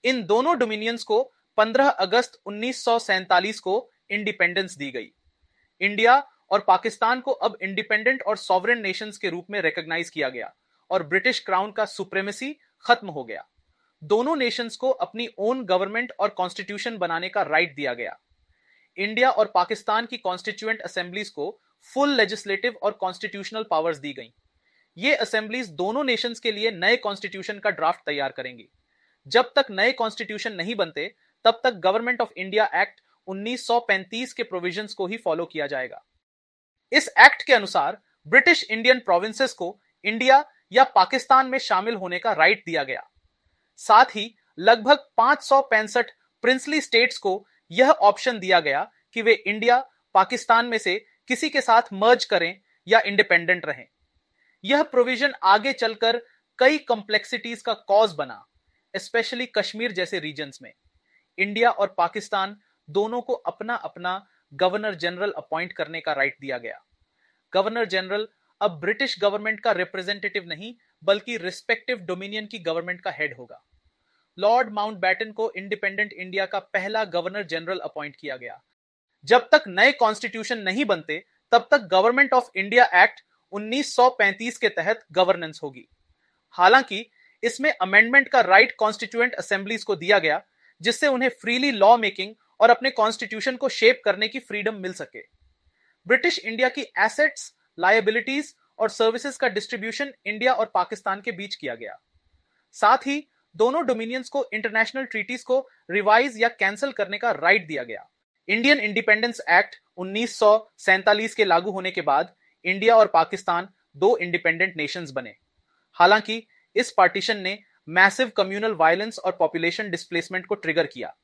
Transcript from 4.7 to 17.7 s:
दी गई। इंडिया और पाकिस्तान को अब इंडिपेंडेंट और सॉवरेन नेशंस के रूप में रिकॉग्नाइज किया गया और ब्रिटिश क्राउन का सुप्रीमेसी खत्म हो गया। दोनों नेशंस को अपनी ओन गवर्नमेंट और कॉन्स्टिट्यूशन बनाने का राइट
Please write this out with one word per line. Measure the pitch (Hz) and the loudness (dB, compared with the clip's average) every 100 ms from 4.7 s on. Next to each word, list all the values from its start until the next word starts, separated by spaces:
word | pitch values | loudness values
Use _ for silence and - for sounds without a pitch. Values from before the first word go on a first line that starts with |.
| 139 | -8
दी | 143 | -10
गई। | 127 107 _ _ _ _ _ _ _ | -10 -12 _ _ _ _ _ _ _
इंडिया | 196 208 226 269 277 _ _ | -4 0 4 4 2 _ _
और | 202 | -2
पाकिस्तान | 202 185 226 214 226 254 | 2 2 2 -2 0 0
को | 262 | -2
अब | 262 220 214 | -2 -4 -4
इंडिपेंडेंट | 190 196 208 214 220 262 | -8 -6 -4 -2 0 -2
और | 190 214 | -4 -6
सॉवरेन | - 185 208 240 | 0 0 0 -2
नेशंस | 196 185 214 - | -4 -8 -10 -8
के | 190 | -6
रूप | 170 175 | -6 -8
में | 202 | -4
रिकॉग्नाइज | 165 165 160 165 165 | -4 -4 -6 -8 -6
किया | 156 135 | -6 -6
गया | 127 - _ _ _ _ | -6 -14 _ _ _ _
और | 185 | -4
ब्रिटिश | 156 185 247 247 | 0 0 0 -2
क्राउन | - 185 208 | -2 -2 -2
का | 214 | -4
सुप्रीमेसी | 214 - 196 185 196 202 262 302 _ _ - | -6 -6 -6 -4 -6 -8 -10 -12 _ _ 0
खत्म | 240 196 | 0 0
हो | 147 | -12
गया। | 120 104 - _ _ _ _ _ | -12 -14 -16 _ _ _ _ _
दोनों | 151 214 254 320 | -2 0 0 -2
नेशंस | 240 - 233 - | -2 -4 -10 -6
को | 262 | -4
अपनी | 262 175 220 233 - | -2 -4 -6 -10 -4
ओन | 208 262 | -4 -4
गवर्नमेंट | 202 185 196 220 247 - | -2 -2 0 -4 -8 -4
और | 202 | -4
कॉन्स्टिट्यूशन | 202 180 - 196 202 240 220 | -2 -6 -6 -12 -8 -8 -6
बनाने | 175 165 180 | -4 -4 -4
का | 202 | -4
राइट | 165 156 170 | 0 0 0